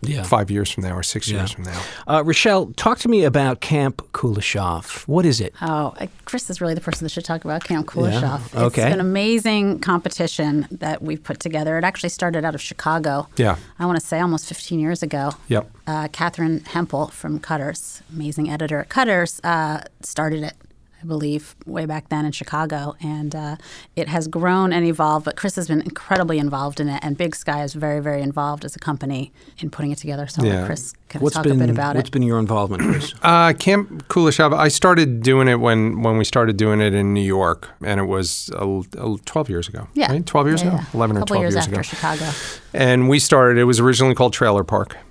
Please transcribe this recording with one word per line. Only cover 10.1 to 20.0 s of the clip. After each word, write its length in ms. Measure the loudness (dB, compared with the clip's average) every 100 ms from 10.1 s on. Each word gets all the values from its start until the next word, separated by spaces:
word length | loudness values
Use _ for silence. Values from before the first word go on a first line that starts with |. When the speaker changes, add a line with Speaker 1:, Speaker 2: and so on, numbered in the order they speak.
| -4 -4 -2 0 0 -2
Speaker 3:
that 300 | -6 -6 -6
we've 200 | -6 -8
put 160 | -8 -8
together. 380 | -6 -4 -2 0
It 60 |
actually 260 | -2 -2 -6
started 360 | -2 -2 0 -2
out 100 | -4
of 60 |
Chicago. 680 | -10 -6 -2 -2 0 -4 -4 0
Speaker 2:
Yeah. 200 | 0 0 -4 -6
Speaker 3:
I 80 | -2
wanna 140 | -2
say 200 | -2 -2
almost 280 | 0 -2 -4
fifteen 320 | -12 -6 -2
years 240 | -2 -2
ago. 300 | -4 -2 -4 -6 -2
Speaker 2:
Yep. 220 | -2 -2 -12 -6
Speaker 3:
Uh, 220 | -6 -6
Catherine 520 | -4 -4 -2 -2 -2 -4
Hempel 420 | -4 -2 -2 -4
from 320 | -6 -8 -8
Cutters, 640 | -4 -6 -4 -8 -12 -16 -16
amazing 360 | -10 -8 -4 -4
editor 300 | -2 -4 -4
at 100 | -2
Cutters, 500 | 0 2 2 0 -4
uh, 380 | -2 0 0 -4 -10 _